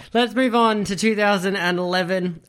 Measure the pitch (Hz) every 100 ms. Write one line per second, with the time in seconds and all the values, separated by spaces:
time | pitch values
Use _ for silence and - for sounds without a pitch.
0 | - 226 240 208 262 233 233 214 196 190
1 | 220 208 208 202 185 190 175 180 180 180
2 | 175 190 180 165